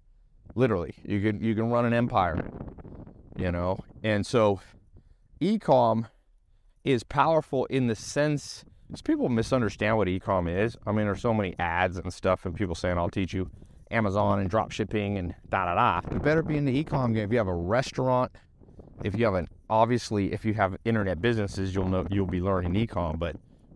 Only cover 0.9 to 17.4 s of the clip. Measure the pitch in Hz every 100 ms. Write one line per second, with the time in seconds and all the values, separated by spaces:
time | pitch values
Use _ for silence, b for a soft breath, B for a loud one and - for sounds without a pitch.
0.9 | - - 101 107 107 113 107 113 120 120
1.9 | 117 120 107 90 80 - - - - -
2.9 | - - - - - 92 87 90 98 -
3.9 | - 110 107 95 120 107 98 - - -
4.9 | - - - _ - 175 214 - 131 117
5.9 | 113 113 _ _ _ _ _ _ _ -
6.9 | 123 - 147 143 160 - 135 - 135 123
7.9 | 107 - 143 151 147 - - - - -
8.9 | - - 311 196 113 107 131 107 - 104
9.9 | 110 92 92 - 92 85 90 113 - 104
10.9 | 107 104 95 120 110 95 - 85 87 92
11.9 | 90 92 - 95 92 95 82 95 82 90
12.9 | 87 87 104 90 95 90 B B B B
13.9 | 113 104 101 101 101 95 110 - - 104
14.9 | 107 101 101 92 - - 101 90 90 120
15.9 | 87 - 120 143 160 156 151 143 131 156
16.9 | 143 123 110 101 120